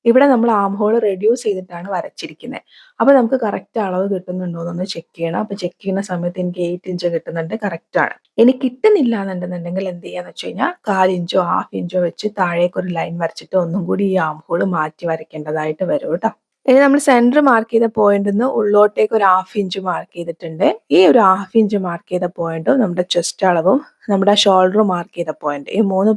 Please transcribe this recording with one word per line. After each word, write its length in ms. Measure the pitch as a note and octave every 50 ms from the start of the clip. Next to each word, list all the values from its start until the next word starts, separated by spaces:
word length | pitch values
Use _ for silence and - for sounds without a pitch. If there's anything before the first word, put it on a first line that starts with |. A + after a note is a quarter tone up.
| - A#3
ഇവിടെ 160 | A#3 C4 C#4 C#4+ C4
നമ്മൾ 160 | A#3 A3+ A#3 A3+ G3+
ആം 140 | G3+ G3 G3 G3
ഹോൾ 140 | G#3 G#3 G#3+ A#3 A3
റെഡ്യൂസ് 360 | G#3 F#3+ F#3 G3+ A3 A#3+ C4 -
ചെയ്തിട്ടാണ് 420 | A3+ G3 F#3 F#3 - F3+ E3+ F3 G3+ G3
വരച്ചിരിക്കുന്നത്. 640 | F3+ - - - - - D3 D3+ - D#3+ D#3 - - - _ _ - - _ _ -
അപ്പൊ 100 | A#3 C4+ C#4 C4
നമുക്ക് 200 | A#3 A3+ C4+ B3 A#3
കറക്റ്റ് 340 | G#3 G3+ G3 G3 _ - A#3 G#3
അളവ് 200 | F#3+ F3+ F3+ G3 G3 G3
കിട്ടുന്നുണ്ടോ 480 | F#3 F#3 - F3+ F#3 F#3 F3+ E3+ E3+ E3+
എന്നൊന്ന് 240 | F3 F3 E3+ F#3 G3+ -
ചെക്ക് 180 | E3+ - _ _ -
ചെയ്യണം. 220 | E3 E3 E3+ G3+ G#3+
അപ്പൊ 120 | - G3 G3+ -
ചെക്ക് 160 | F3+ - _ -
ചെയ്യുന്ന 220 | G3 F#3+ G3 G3+ G3+ F#3
സമയത്ത് 280 | F3 E3+ F3 F3+ F#3 F3+
എനിക്ക് 200 | F3 F3 F3+ F3 E3+
എയ്റ്റ് 220 | F3 F3+ - F#3+ F3+
ഇഞ്ച് 200 | E3+ - F3 E3+
കിട്ടുന്നുണ്ട്, 400 | D#3+ - - D#3+ E3+ E3 E3 G#3+ A3+ -
കറക്റ്റ് 340 | G3 E3+ E3 - _ - F3 C#3+
ആണ്. 120 | - - - _ _ _ - A3+
ഇനി 120 | B3 C4+ C4 C#4+
കിട്ടുന്നില്ല 500 | B3 B3 - - G#4+ G#4+ F#4+ C4 A#3 A3+ G3+ G3
എന്നുണ്ടെന്നുണ്ടെങ്കിൽ 640 | G3 F#3+ F3+ F3 F3+ F3+ F3 E3+ F3 F3+ F#3+ G3 F#3 F3
എന്ത് 160 | F3 F3 F3
ചെയ്യാന്ന് 260 | F3+ F3+ F3+ F3+ -
വെച്ച് 140 | - F3 F#3
കഴിഞ്ഞാൽ 240 | F3+ F#3+ B3+ D#4+ F4+ - _ A3
കാൽ 220 | G3 F#3+ F#3 F#3 F#3 F3+
ഇഞ്ചോ 220 | E3+ F3 - G3 F3 E3+ E3+
ഹാഫ് 220 | F#3 F#3 - - F#3+
ഇഞ്ചോ 200 | F3+ F3 - F#3 F3 E3+
വെച്ച് 200 | - - - G#3+ G#3 G3+
താഴേക്ക് 380 | F#3 F3 E3+ E3+ F3 F3+ F3+ F#3+ F#3
ഒരു 80 | F3+ F3 E3
ലൈൻ 160 | D#3+ E3 E3+ E3+ E3+
വരച്ചിട്ട് 320 | - - - E3+ - - F#3+ F3
ഒന്നും 180 | E3 E3 G3+ E3+ F3
കൂടി 160 | F#3+ F#3 G3+ G3 F#3
ഈ 60 | F#3 D#3+ D#3+
ആം 80 | D3+ D3+ - -
ഹോൾ 140 | E3+ F3 G3+ F#3+ F3+
മാറ്റി 300 | E3 D3+ D#3+ - _ F3 E3+ D#3+
വരയ്ക്കേണ്ടതായിട്ട് 760 | D#3+ D#3 - - D#3 D3+ D3+ D#3 D#3+ D#3 D#3 D3+ - F#3+ E3+ -
വരും 200 | - - D3+ D#3+
കേട്ടോ. 180 | F3+ - G#3+ - _ _ _ _ _ _
ഇനി 120 | - B3+ C4+ C#4+
നമ്മൾ 180 | C#4 C#4 C#4+ -
സെന്റർ 320 | - B3+ A#3+ A#3+ B3 B3+ D4+ D4 C#4
മാർക്ക് 240 | A#3+ A3+ A3 - -
ചെയ്ത 120 | A3+ A#3 A3+ A3+ A3+
പോയിന്റിൽ 340 | G#3 G3+ G3+ G3+ G3 G3+ G3
നിന്ന് 140 | G#3 A#3+ C4+ B3+ A#3
ഉള്ളോട്ടേക്ക് 560 | G#3 G3+ G#3 G#3 G#3 G#3 G#3 A3 G#3+ G#3 A#3 A3
ഒരു 60 | G3+ F#3+
ഹാഫ് 260 | F#3 F#3 F#3+ - - A3
ഇഞ്ച് 200 | G3 F#3 F3 G3 F#3+
മാർക്ക് 260 | F#3 F3 F3+ F3+ - _
ചെയ്തിട്ടുണ്ട്. 480 | F3 E3+ E3+ E3 - - E3 D#3+ D#3+ F#3+ C#4 G#4+ A4+ - - C#4+
ഈ 20 | F4 F#4+ E4
ഒരു 100 | C4 A#3+ G#3
ഹാഫ് 280 | F#3+ F#3+ G3 G3 - - A3+
ഇഞ്ച് 180 | A3 G3+ G#3+ G3 F#3+
മാർക്ക് 240 | F3+ E3+ E3+ - _ F#3
ചെയ്ത 140 | F3 F3+ F3 - -
പോയിന്റും 420 | E3+ E3 E3 E3 E3 A3 C4+ C4+ A3+
നമ്മുടെ 220 | F3+ F3 F3+ F3+ - -
ചെസ്റ്റ് 300 | F3 E3 - - - G3+ F#3
അളവും 280 | F3 E3+ D#3+ F3+ A#3 C#4+ - - _ _ _ - G3+
നമ്മുടെ 220 | F#3+ F#3+ G3+ G#3 G3+ -
ഷോൾഡർ 380 | G3+ F#3+ F#3 F#3 F#3 F#3+ G#3+ G#3+ G3
മാർക്ക് 240 | F3+ F3 F3 - _ F3
ചെയ്ത 140 | E3 D#3+ D#3 - -
പോയിന്റ്, 260 | D3+ C#3+ C#3+ C#3 - -
ഈ 40 | G3 G#3+ G3 F#3+
മൂന്ന് 200 | F#3+ G3 G#3+ G#3+